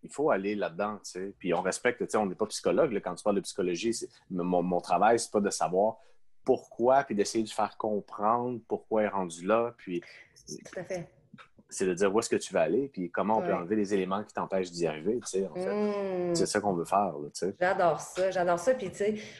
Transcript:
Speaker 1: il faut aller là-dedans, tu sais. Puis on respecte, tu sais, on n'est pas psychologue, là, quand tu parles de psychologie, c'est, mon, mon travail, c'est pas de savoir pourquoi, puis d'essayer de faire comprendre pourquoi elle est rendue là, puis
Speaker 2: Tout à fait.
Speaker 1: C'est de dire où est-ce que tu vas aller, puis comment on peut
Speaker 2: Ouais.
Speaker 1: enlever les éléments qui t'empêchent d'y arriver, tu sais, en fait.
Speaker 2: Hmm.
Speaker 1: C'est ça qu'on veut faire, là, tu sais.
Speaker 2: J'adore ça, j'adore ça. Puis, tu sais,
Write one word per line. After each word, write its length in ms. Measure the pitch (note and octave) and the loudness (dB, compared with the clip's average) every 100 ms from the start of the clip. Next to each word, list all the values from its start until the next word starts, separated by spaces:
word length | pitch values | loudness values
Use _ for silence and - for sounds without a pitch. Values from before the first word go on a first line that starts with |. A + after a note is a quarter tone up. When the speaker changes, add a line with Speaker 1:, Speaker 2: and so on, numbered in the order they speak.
Speaker 1:
il 60 | B2 | -16
faut 200 | - D3+ | -2 2
aller 240 | G#2 G2 | 2 0
là-dedans, 420 | G#2 F2+ E2 G#2 G#2 | -2 -4 -2 -4 -4
tu 120 | - | -10
sais. 240 | F2+ F#2+ - | -10 -10 -8
Puis 120 | F2+ | -2
on 80 | E2+ | 0
respecte, 380 | F#2 - B2 A#2 | 0 0 -2 -2
tu 80 | F#2 | -2
sais, 60 | A2 | 0
on 80 | G2+ | 0
n'est 100 | F2 | -2
pas 100 | G#2+ | -4
psychologue, 460 | - - F2 D3+ | -2 0 2 2
là, 80 | G#2 | 0
quand 160 | F#2 E2+ | -4 -4
tu 80 | |
parles 100 | G#2 | 0
de 60 | G2 | 0
psychologie, 520 | F2+ - F#2 F2 A2+ | -2 -4 -2 0 -2
c'est, 160 | A2+ - - _ | -4 -8 -16 _
mon, 320 | F2+ F2 F2+ | -4 2 2
mon 180 | F2 F2+ | 2 0
travail, 380 | - F2 G#2 A#2 | 0 2 4 4
c'est 140 | - | 2
pas 80 | G#2+ | 0
de 100 | G2+ | 0
savoir 460 | - D#2+ F2+ G#2+ - - - - - | -2 0 2 0 -2 -18 -20 -20 -12
pourquoi, 580 | - B2 - - A#2 C3+ | 0 0 0 0 4 4
puis 140 | C3+ G#2 | 2 0
d'essayer 260 | G2 A2+ | 0 0
de 60 | G#2+ | -2
faire 260 | - G#2 - | -2 -4 -2
comprendre 840 | A2+ G#2+ G2 - G#2 A#2+ B2 A#2+ - | -4 -4 -6 -2 2 2 0 -6 -4
pourquoi 340 | G#2 - A2 | -6 0 0
elle 40 | G#2 | 2
est 20 | |
rendue 340 | F#2+ F#2 E2 | 0 -4 -6
là, 300 | F2+ A2 A#2 A#2 | 2 2 2 -6
puis 240 | - F2 - - - - - | -8 -8 -8 -20 -20 -20 -16
Speaker 2:
Tout 320 | - - - | -14 -10 -10
à 60 | |
fait. 240 | F3 F#3 E3 _ _ - - _ - | -8 -8 -8 _ _ -20 -20 _ -14
Speaker 1:
C'est 140 | - | 0
de 80 | F#2+ | 0
dire 220 | F2 G2+ | 4 4
où 40 | G2+ | 4
est-ce 120 | A2+ | 2
que 60 | G2+ | -2
tu 180 | - | 0
vas 80 | F#2 | 2
aller, 260 | D#2+ G2 C#3 | 4 2 0
puis 220 | - F2 | -4 -4
comment 280 | - F#2+ A2 | -2 2 2
on 20 | |
peut 60 | G#2+ | 2
Speaker 2:
Ouais. 40 | |
Speaker 1:
enlever 240 | F#2+ F2 G#2+ | -2 0 0
les 160 | G2 | 2
éléments 320 | G2+ F#2 G2 | 0 0 -2
qui 80 | G#2+ | -4
t'empêchent 380 | - - F#2+ F2+ | -6 -2 -2 -2
d'y 160 | F2 E2 | -2 -2
arriver, 340 | D2+ E2 A#2+ | 0 -2 -4
tu 60 | - | -2
sais, 200 | F#2+ F#3 | -2 -2
en 80 | |
fait. 160 | F3+ F#3 | -4 -4
Speaker 2:
Hmm. 640 | G#3 G#3 G3+ G3 F#3 F3 | 0 0 -2 -4 -2 0
Speaker 1:
C'est 120 | F3 F#3+ | 0 0
ça 140 | G#3 | 0
qu'on 120 | G3+ | 0
veut 140 | B2+ - | -2 2
faire, 260 | G2 G2+ D2 | 2 2 -2
là, 100 | D2 | -10
tu 120 | - F2 | -6 -6
sais. 80 | G2 | 0
Speaker 2:
J'adore 400 | F3+ F#3+ F3 D3+ | 0 4 2 2
ça, 300 | - - F#3+ | -4 -2 0
j'adore 280 | F#3 F3 F3 | 0 0 2
ça. 160 | C4 | 2
Puis, 160 | B3+ F#3+ | 0 -2
tu 60 | - | -2
sais, 180 | G3+ G#3+ - | -2 -2 -8